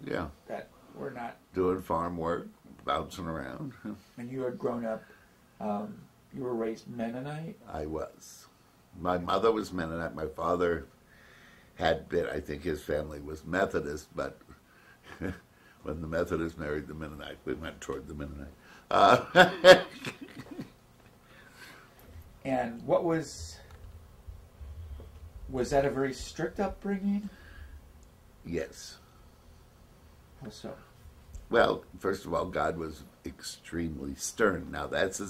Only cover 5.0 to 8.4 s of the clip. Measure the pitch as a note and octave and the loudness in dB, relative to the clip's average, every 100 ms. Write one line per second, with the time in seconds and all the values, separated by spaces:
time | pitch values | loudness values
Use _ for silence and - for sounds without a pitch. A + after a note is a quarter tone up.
5 | - - - - - - G#2+ G#2 G#2+ - | -8 -20 -20 -20 -20 -8 -4 -2 -4 -10
6 | - - - C3+ B2 A#2 A2+ A2 - A#2+ | -18 -20 -16 -8 -4 -2 -2 -4 -10 -6
7 | A#2 B2+ C#3 D3+ E3 - - D#2 D#2 D#2 | -4 -4 -6 -8 -8 -12 -10 -6 -4 -4
8 | - - - - | -6 -10 -20 -20